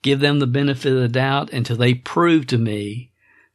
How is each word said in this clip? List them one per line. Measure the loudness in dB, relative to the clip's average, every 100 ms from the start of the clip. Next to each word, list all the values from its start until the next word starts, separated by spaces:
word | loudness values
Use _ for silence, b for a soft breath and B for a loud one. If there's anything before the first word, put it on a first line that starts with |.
Give | 0 2
them | 2 2
the | 0
benefit | 2 0 0 0
of | 0
the | 0
doubt | 0 0 -2 -2
until | -6 -4 0
they | 2
prove | 0 -2 0 2 2 2
to | -2
me | 0 -4 -6 -10 -14 b b b b